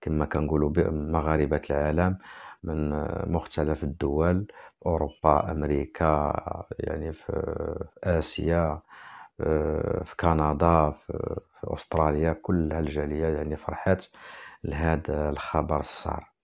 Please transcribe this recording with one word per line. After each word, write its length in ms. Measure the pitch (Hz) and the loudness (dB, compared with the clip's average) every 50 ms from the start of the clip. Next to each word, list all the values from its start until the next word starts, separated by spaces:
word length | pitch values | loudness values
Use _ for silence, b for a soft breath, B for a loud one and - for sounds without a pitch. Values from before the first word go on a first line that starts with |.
كما 240 | - - 80 76 76 | -2 -2 0 0 0
كنقولوا 460 | 73 - 78 76 73 78 76 76 73 | 0 0 0 0 2 2 2 2 2
ب-، 220 | 76 80 78 - 80 | 2 2 0 0 0
مغاربه 640 | 78 73 76 80 80 76 78 78 76 76 71 78 73 - - | -4 -4 0 0 0 2 2 2 2 2 2 0 -2 -2 -2
العالم 480 | 71 71 73 76 76 80 87 92 92 92 B B B B B B B B - | -2 0 0 2 2 2 2 2 2 -2 B B B B B B B B -8
من، 280 | 87 80 78 76 73 73 | -6 -2 -2 -2 -2 -2
آه، 320 | 73 76 - - - 87 85 | -2 -4 -4 -4 -6 -4 -2
مختلف 560 | 82 82 - - - - 78 73 78 76 - | -2 -2 -2 -4 -4 -2 0 0 0 -2 -2
الدول، 640 | 73 73 80 - 71 69 76 80 87 90 92 101 - B B B B B _ - | -6 -4 -2 -2 0 2 4 4 4 4 2 0 -6 B B B B B _ -4
أوروبا، 640 | - 85 80 78 73 - _ - 80 73 73 - - | -2 0 0 -2 -4 -6 _ 4 4 4 4 4 0
أمريكا، 800 | 80 78 73 73 73 71 71 - - - 85 80 78 73 73 71 - - - - - - - _ - - | -2 -2 0 0 0 0 -2 -4 -4 0 2 4 4 4 2 0 -2 -2 -4 -6 -8 -8 -8 _ -8 -6
يعني، 340 | - 76 78 80 78 80 80 | -4 -4 -4 -4 -4 -6 -6
في، 200 | - - - - 76 78 78 78 78 80 78 78 82 80 78 _ | -8 -8 -6 -4 -4 -2 -4 -4 -4 -4 -6 -6 -6 -8 -12 _
في 240 | - - - 87 82 | -6 0 2 2 2
آسيا، 600 | 78 - - - 76 80 85 85 85 80 76 80 - B B B B B B B B B B _ | 2 -2 -4 -2 0 2 4 4 4 2 0 -4 -8 B B B B B B B B B B _
آه، 600 | - 80 78 78 78 76 78 76 76 - 85 82 82 | 0 2 2 2 2 2 0 0 0 0 -2 -2 -4
في 120 | - - | -6 -8
كندا، 760 | - - 85 82 78 76 76 76 73 82 85 85 82 78 76 | 0 2 4 4 4 4 2 2 4 6 6 6 6 6 4
في، 220 | 76 - _ - - - - - - - - _ _ - | 2 -4 _ -10 -8 -6 -4 -4 -6 -8 -10 _ _ -12
في 140 | - - - | -8 -6 -6
أستراليا، 580 | - - _ - 82 80 78 73 73 78 82 80 78 - | -8 -6 _ 0 2 4 4 4 2 2 2 0 -2 -2
كل 300 | - 92 87 82 76 78 | 0 0 2 2 0 0
هالجالية، 540 | 80 80 73 71 76 73 73 73 76 80 | -2 -2 -2 -2 -2 -4 -2 -2 -2 0
يعني، 300 | 80 78 73 78 78 78 | 0 0 0 -2 -4 -6
فرحات 500 | 76 - - 78 - - 110 113 - - - B B B B B B B B B B B | -6 -6 -8 -8 -4 2 2 2 2 2 -12 B B B B B B B B B B B
لهذا 680 | - 73 71 80 82 80 76 76 - 73 76 76 76 | -6 -4 0 2 2 2 0 0 -2 -2 0 0 -2
الخبر 500 | 71 71 - - - 80 76 80 80 76 | -2 -4 -6 -2 -2 0 0 2 0 -2
السار. 500 | 69 - - - - - 76 - - _ _ _ | -2 -4 -8 -6 -6 -6 -6 -6 -10 _ _ _